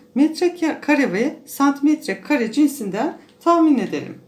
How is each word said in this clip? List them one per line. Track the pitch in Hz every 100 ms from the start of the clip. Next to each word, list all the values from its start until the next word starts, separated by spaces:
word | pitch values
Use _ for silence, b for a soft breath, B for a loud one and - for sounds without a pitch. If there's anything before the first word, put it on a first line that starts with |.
| B
metrekare | 240 311 - 359 - 320 - - 285 226
ve | 185 269 - -
santimetre | - 277 269 294 302 - 190
kare | - 294 226
cinsinden | 285 294 - 202 196 320 - B B
tahmin | 339 339 320 240
edelim. | 180 147 - -